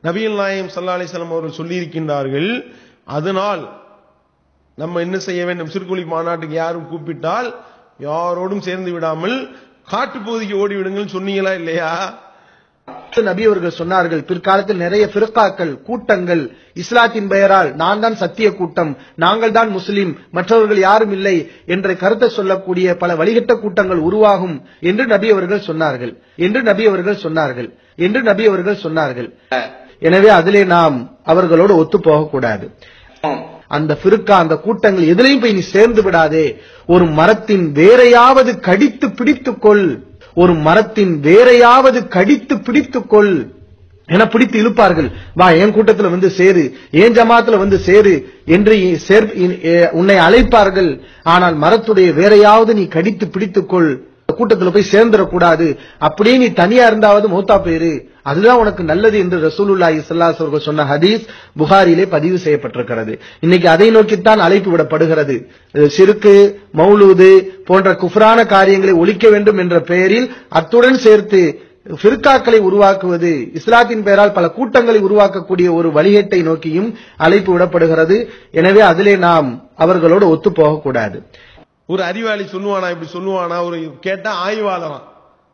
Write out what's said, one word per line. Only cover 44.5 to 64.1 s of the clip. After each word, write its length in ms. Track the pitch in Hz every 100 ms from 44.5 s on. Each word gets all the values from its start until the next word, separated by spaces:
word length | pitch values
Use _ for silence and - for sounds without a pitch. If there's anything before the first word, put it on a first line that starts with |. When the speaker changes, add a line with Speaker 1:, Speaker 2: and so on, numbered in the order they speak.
| 226
Speaker 2:
இழுப்பார்கள். 480 | 220 202 202 165 139 - -
"வா, 160 | - 185
என் 240 | 165 208
கூட்டத்துல 360 | 208 220 202 196
வந்து 200 | 175 185
சேரு, 480 | 165 185 180 139 - -
என் 220 | 151 220
ஜமாத்துல 440 | 233 226 233 233 214
வந்து 200 | 196 190
சேரு" 560 | - 202 202 160 - _ -
என்று 280 | 170 208
இ-, 380 | 220 180 160 -
சேர்-, 260 | 202 214 -
இ-, 260 | 180 185
எ-, 260 | 165 170 170
உன்னை 240 | 165 190 196
அழைப்பார்கள். 840 | 165 233 226 233 196 185 180 131 - -
ஆனால் 360 | 165 175 180 156
மரத்துடைய 540 | 156 220 226 202 180
வேரையாவது 600 | 151 190 208 208 214 226
நீ 140 | 220 180
கடித்து 380 | 160 180 190 190
பிடித்துக்கொள், 720 | 185 202 196 180 180 160 131 - _ - -
கூட்டத்துல 360 | 226 185 180
போய் 180 | 190 196
சேர்ந்துடக்கூடாது, 840 | 196 233 208 190 180 175 160 165 135 - -
அப்படியே 380 | - - 214 262
நீ 100 | 240
தனியா 440 | 180 175 247 240
இருந்தாவது 360 | 214 214 208 208
மௌத்தா 300 | 180 190 196
போயிரு. 420 | 180 165 170 143 - _ 139
அதுதான் 320 | 151 214 247
உனக்கு 260 | 214 190
நல்லது 360 | 165 165 220 214
என்று 180 | 180 180
ரசூலுல்லாஹி 580 | 156 156 202 190 175 156
ஸல்லல்லாஹு 320 | 139 165 170
அலைஹி 100 | 160
வஸல்லம் 0 |
அவர்கள் 200 | 156 147
சொன்ன 240 | 147 151
ஹதீஸ் 400 | 143 147 180 220 226 - - -
புகாரியிலே 520 | 151 196 190 165 185
பதிவு 280 | 165 160 185
செய்யப்பட்டிருக்கிறது. 760 | 175 147 135 123 117 113 110 107 - -
இன்னைக்கு 300 | 160 180 175
அதை 200 | 165 220
நோக்கித்தான் 500 | 220 214